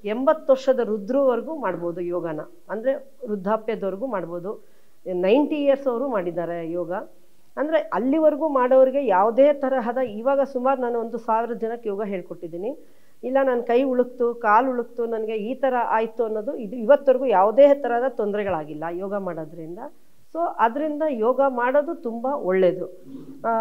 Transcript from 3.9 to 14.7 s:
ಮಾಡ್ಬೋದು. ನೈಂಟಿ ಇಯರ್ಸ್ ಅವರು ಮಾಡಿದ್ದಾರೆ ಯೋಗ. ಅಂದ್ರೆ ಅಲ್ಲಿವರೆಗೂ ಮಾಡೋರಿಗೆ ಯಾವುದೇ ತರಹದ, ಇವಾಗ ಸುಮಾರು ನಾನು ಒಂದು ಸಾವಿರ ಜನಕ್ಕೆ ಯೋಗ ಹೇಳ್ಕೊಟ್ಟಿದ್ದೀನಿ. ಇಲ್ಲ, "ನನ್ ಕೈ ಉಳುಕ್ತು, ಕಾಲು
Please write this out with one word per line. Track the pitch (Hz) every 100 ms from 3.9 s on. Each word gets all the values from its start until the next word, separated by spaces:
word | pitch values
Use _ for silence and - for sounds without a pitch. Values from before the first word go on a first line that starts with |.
| 196 269
ಮಾಡ್ಬೋದು. | 202 165 175 185 226 - - - - 180
ನೈಂಟಿ | 180 185 262 285 302
ಇಯರ್ಸ್ | 285 277 277
ಅವರು | 233 277
ಮಾಡಿದ್ದಾರೆ | 214 175 175 170 170 165
ಯೋಗ. | 175 165 190 294 - - - - -
ಅಂದ್ರೆ | 302 320
ಅಲ್ಲಿವರೆಗೂ | 320 180 254 320 311 294 311
ಮಾಡೋರಿಗೆ | 269 247 262 262 269 254
ಯಾವುದೇ | 180 220 226 285
ತರಹದ, | 285 262 262 226 247
ಇವಾಗ | 247 208 247 277
ಸುಮಾರು | 269 262 254 269
ನಾನು | 240 233
ಒಂದು | 226 233
ಸಾವಿರ | 226 220 233
ಜನಕ್ಕೆ | 220 226 233 220
ಯೋಗ | 196
ಹೇಳ್ಕೊಟ್ಟಿದ್ದೀನಿ. | 208 190 175 170 170 170 214 311 - - - -
ಇಲ್ಲ, | 240 269
"ನನ್ | 269 247
ಕೈ | 233 240
ಉಳುಕ್ತು, | 269 247 247 - 240 233
ಕಾಲು | 220 214 262